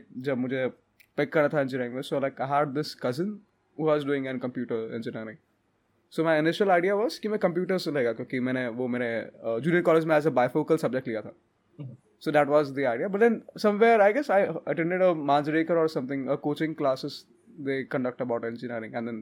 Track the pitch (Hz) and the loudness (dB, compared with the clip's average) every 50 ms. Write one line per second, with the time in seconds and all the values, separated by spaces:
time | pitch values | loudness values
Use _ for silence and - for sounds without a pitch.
0 | - _ - 123 127 143 135 120 127 127 135 131 131 120 - _ _ _ _ _ | -4 _ -16 -8 -4 -4 -2 -2 -2 -4 -2 -2 -2 -4 -6 _ _ _ _ _
1 | _ _ _ - 151 147 - 160 147 143 160 151 139 131 135 127 123 120 123 131 | _ _ _ -2 -2 0 2 2 2 4 2 0 0 0 -2 -4 -6 -6 -6 -8
2 | 143 - 156 139 139 135 139 - 127 135 143 143 151 147 127 147 151 - - - | -6 -4 -2 -2 -2 -2 -4 -6 -4 0 0 0 0 0 -2 -4 -6 -6 -8 -6
3 | - 123 127 139 180 107 208 202 _ _ _ _ _ _ _ - 156 156 151 151 | -6 -4 -4 -2 -4 -6 -6 -10 _ _ _ _ _ _ _ -4 0 0 0 0
4 | 143 139 143 139 135 131 127 123 - 123 123 127 123 120 123 113 113 113 117 117 | 0 -2 -2 -2 -2 -6 -6 -6 -6 -6 -6 -6 -6 -4 -4 -4 -4 -6 -8 -8
5 | 113 120 107 113 110 110 107 - _ _ _ _ _ _ _ _ _ _ _ _ | -8 -8 -10 -10 -12 -12 -14 -18 _ _ _ _ _ _ _ _ _ _ _ _
6 | _ _ - - 160 165 160 151 156 160 160 - 208 196 180 175 175 196 202 202 | _ _ -4 -2 0 2 2 4 2 2 2 2 2 4 4 4 4 2 2 2
7 | 220 - - - - 208 214 208 - 180 160 175 185 180 190 180 - 170 143 147 | 0 -2 -4 -6 -6 -4 -2 0 0 0 0 -2 -2 0 -2 -2 -2 -2 -2 0
8 | 120 117 113 113 127 - 131 127 123 127 127 127 127 120 113 123 127 120 123 123 | 0 0 -2 -4 -6 -6 -4 -2 0 0 0 -2 -2 -4 -4 -4 -4 -2 -2 -2
9 | 123 117 117 110 - - - - - 113 113 117 127 170 165 175 - 165 160 165 | -2 -2 -2 -4 -6 -8 -14 -8 -4 -4 -2 0 0 2 2 4 4 6 4 4
10 | 160 165 156 151 143 160 131 127 123 123 - 156 147 - 165 151 - 131 120 127 | 4 4 2 4 4 2 4 4 2 2 2 -2 2 2 0 2 2 -2 -2 -2
11 | - 123 113 107 104 - - _ _ _ _ _ _ _ _ - 147 123 117 - | -4 -4 -6 -6 -8 -12 -18 _ _ _ _ _ _ _ _ -16 -14 -14 -16 -18
12 | _ _ _ _ - 156 147 147 147 135 147 151 147 135 135 139 139 123 113 123 | _ _ _ _ -4 2 4 4 4 6 4 4 4 2 -2 -2 0 0 0 -2
13 | 165 208 190 202 233 233 220 - - - _ 170 - 214 208 202 233 233 233 220 | -2 -4 2 4 4 4 4 0 -6 -14 _ 0 0 2 4 6 6 6 8 8
14 | 196 208 208 277 294 - 190 202 190 - 165 - - - 156 165 165 170 180 180 | 6 6 4 2 0 2 4 4 4 2 -2 -6 -4 -4 -2 0 0 -2 0 2
15 | 185 180 165 156 143 143 139 147 143 151 151 165 160 160 175 165 160 160 - 160 | 2 2 2 2 2 2 2 2 2 2 0 0 2 2 2 2 2 2 0 -4
16 | 127 127 139 139 131 127 139 135 - 147 147 - 160 156 156 156 147 135 131 131 | -4 -4 -6 -6 -2 -2 -4 -2 -2 -4 -2 -2 -2 -4 -2 -2 0 0 0 -2
17 | - 147 139 - - _ _ _ _ _ - 165 139 135 135 135 127 - - - | -6 -10 -10 -12 -18 _ _ _ _ _ -16 -8 -6 -4 -4 -4 -4 -4 -4 -2
18 | 123 127 123 - 131 123 120 117 113 117 117 117 127 120 120 113 110 107 - 120 | -2 -4 -4 -4 -4 -4 -4 -4 -4 -6 -8 -8 -10 -8 -8 -8 -8 -8 -8 -6
19 | 117 117 113 110 | -6 -6 -8 -10